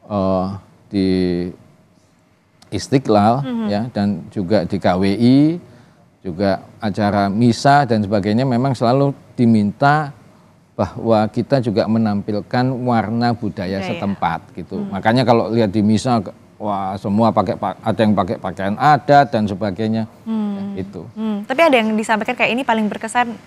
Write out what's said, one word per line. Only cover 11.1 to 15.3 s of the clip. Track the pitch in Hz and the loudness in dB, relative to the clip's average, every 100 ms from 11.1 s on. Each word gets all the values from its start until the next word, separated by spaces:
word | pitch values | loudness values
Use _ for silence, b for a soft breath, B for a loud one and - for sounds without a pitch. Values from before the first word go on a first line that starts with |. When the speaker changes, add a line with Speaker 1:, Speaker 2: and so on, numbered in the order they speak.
| 110 107 | 2 2
Speaker 1:
kita | - 104 139 | -2 -2 -2
juga | 117 101 95 | 0 -2 0
menampilkan | 113 110 101 98 104 92 127 127 127 | 0 0 -2 -4 -6 -4 -2 -2 -2
warna | 123 117 101 117 120 113 | -2 0 0 -2 -2 -2
budaya | 107 85 90 98 | -6 -6 -6 -6
Speaker 2:
Budaya. | 95 | -6
Speaker 1:
setempat | - 101 98 87 82 - - | -6 -6 -4 -4 -4 -10 -16
gitu. | 87 101 | -12 -8
Speaker 2:
Hmm. | 101 | -8
Speaker 1:
Makanya | 98 98 120 | -2 2 2
kalau | 120 | 4